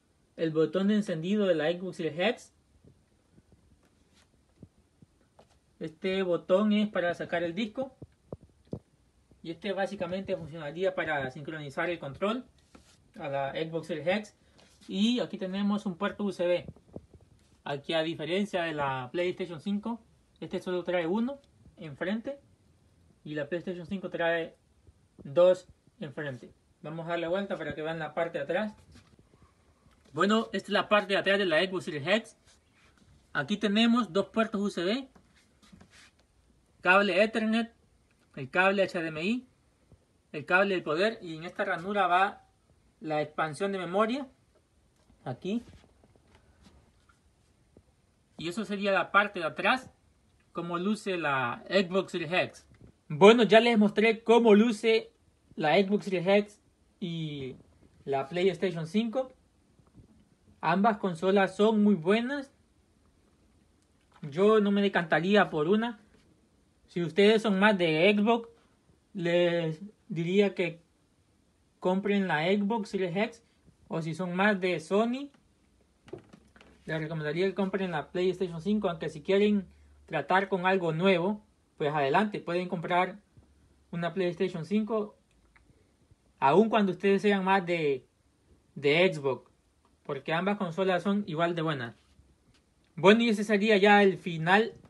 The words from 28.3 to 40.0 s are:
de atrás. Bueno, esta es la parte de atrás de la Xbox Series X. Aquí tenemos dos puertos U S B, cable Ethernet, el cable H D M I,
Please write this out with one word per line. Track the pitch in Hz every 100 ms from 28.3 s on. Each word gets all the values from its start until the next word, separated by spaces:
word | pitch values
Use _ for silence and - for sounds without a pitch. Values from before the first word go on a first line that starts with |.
| 160
de |
atrás. | 139 175 214 - - - _ _ _ _ _ _ _ _ _ _ _
Bueno, | 135 196 220 220
esta | 196 -
es |
la | 196 -
parte | 208 190
de | 190
atrás | 156 202
de | 190
la | 156
Xbox | 185 185
Series | 165 151 147
X. | 220 - - _ _ _ _ _ _ _ _ _
Aquí | 151 139 202
tenemos | 214 208 233 233 196
dos | 175 196
puertos | 220 214 196
U | 202
S | 180
B, | 175 247 269 _ _ _ _ _ _ - _ - - _ _ _ _ _ _ _
cable | 180 190 202 175
Ethernet, | 214 226 220 226 226 _ _ _ _ _ _ -
el | 131
cable | 180 190 196
H | 185 180
D | 160
M | 156
I, | 180 247 - _ _ _ _ _